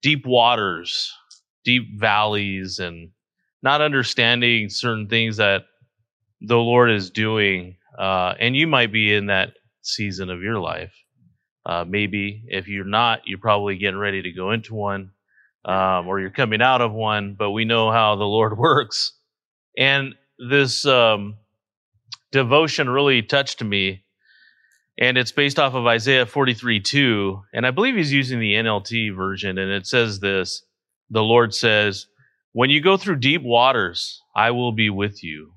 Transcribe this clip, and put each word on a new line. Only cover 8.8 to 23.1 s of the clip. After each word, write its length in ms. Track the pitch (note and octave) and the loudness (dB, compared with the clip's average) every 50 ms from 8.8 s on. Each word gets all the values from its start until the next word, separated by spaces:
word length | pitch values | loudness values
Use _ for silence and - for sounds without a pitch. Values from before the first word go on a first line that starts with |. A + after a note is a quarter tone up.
| A#2+ A2 G2+ | 2 2 0
be 200 | A2+ G#2+ G#2 G#2 | 0 2 2 2
in 140 | G#2 G2+ | 2 2
that 280 | G2+ G2+ F#2+ F#2+ F#2 - _ _ _ _ _ - | 0 0 0 -2 -2 -6 _ _ _ _ _ -12
season 460 | - - - G#2+ G2+ F#2 F2+ F#2+ F#2 | -10 -8 -6 -6 -6 -6 -6 -8 -8
of 100 | F2+ F2 | -8 -8
your 200 | F2+ G#2 A2+ G#2 | -6 -6 -4 -4
life. 320 | F2+ D#2+ E2 E2 E2+ E2+ - _ _ _ _ _ _ _ _ _ _ _ _ _ - | -4 -6 -8 -8 -10 -14 -18 _ _ _ _ _ _ _ _ _ _ _ _ _ -10
Uh, 180 | E2 E2+ E2+ F2 | -6 -6 -6 -4
maybe 600 | E2+ F#2 G#2 G#2 G2+ F#2+ G#2 G2+ G#2 G2+ G#2 A2 | -4 -4 -2 -2 -2 -2 -4 -6 -6 -8 -10 -12
if 220 | A#2+ - F#2+ F#2 G2+ | -10 -10 -10 -8 -8
you're 160 | G2+ G2 F#2+ | -8 -10 -6
not, 380 | G2 G2+ A2 A#2+ A#2+ - - - | -2 0 0 0 0 0 -4 -6
you're 120 | - F#2+ | -10 -12
probably 400 | F#2+ - A#2 G#2 G#2 G2+ G2+ G2 | -4 0 0 2 2 0 -2 -4
getting 220 | F#2 G2+ G2+ F#2 G2 | -2 -2 -4 -2 -2
ready 240 | G#2 G2+ G2 F#2+ F2+ | -4 -4 -4 -4 -6
to 80 | F2+ | -8
go 220 | E2+ F2+ F#2 F#2+ A2 | -8 -8 -6 -4 -4
into 240 | A#2 A2 - A2+ | -4 -6 -8 -8
one, 340 | G#2+ G2+ G2+ G2 G2 G2 F#2+ F#2+ _ _ _ _ _ _ _ _ _ - | -6 -6 -4 -6 -6 -8 -12 -18 _ _ _ _ _ _ _ _ _ -6
um, 420 | - F#2 F#2+ F#2+ F#2+ F#2+ F2+ F2 | -4 -2 0 2 2 0 0 -2
or 140 | F2+ F#2+ G2 | -2 -4 -4
you're 100 | F#2+ F#2 | -6 -4
coming 320 | - - C#3 A2 G#2+ G#2+ A#2+ | -4 -2 -2 0 0 2 2
out 180 | C3 C3 B2 | 4 4 4
of 120 | A#2+ A2+ G#2 | 2 0 -2
one, 420 | A2 A2 G#2+ G#2+ G#2 G2+ G2+ G2+ | -2 -2 -2 -2 -2 -4 -6 -6
but 160 | F#2+ G#2+ G2+ | -4 -4 -2
we 140 | G2+ A2 A2 | -2 -2 0
know 260 | A2 A#2 A2+ A2 A2 | 0 2 2 2 2
how 240 | A2 A2+ A2 G#2+ G#2+ | 4 4 4 2 2
the 100 | G2 G#2+ | 2 0
Lord 320 | G2+ G2+ A2 A2 A2 G#2+ G#2 | 0 2 2 2 0 0 0
<laughs> 0 | |
works. 540 | B2 E3 D3 B2+ B2 A2 - - - - - _ _ _ _ _ _ _ _ _ _ _ _ | 2 2 2 2 0 -2 -4 -6 -6 -6 -8 _ _ _ _ _ _ _ _ _ _ _ _
And 380 | - B2+ C3+ C#3 C#3 C3+ C3+ - _ _ _ _ - | 0 2 2 2 2 0 -4 -8 _ _ _ _ -14
this, 480 | B2 A#2 C3+ C#3+ C#3 B2+ A#2 - - | -4 0 2 4 4 2 0 0 2
um, 480 | D3 C3 B2+ A#2 A2+ A2 G#2 G2+ G#2 G#2+ G#2+ _ _ _ _ _ _ _ _ _ _ _ _ _ _ - - _ _ | 4 4 6 6 6 4 2 -2 -6 -10 -14 _ _ _ _ _ _ _ _ _ _ _ _ _ _ -20 -20 _ _
devotion 580 | - C#3 C3+ A2+ B2+ D3 D#3+ D#3 - - D3+ B2+ | 0 0 2 4 4 4 4 2 0 -2 -2 0
really 340 | B2 C#3 C#3+ C#3+ | 0 2 2 4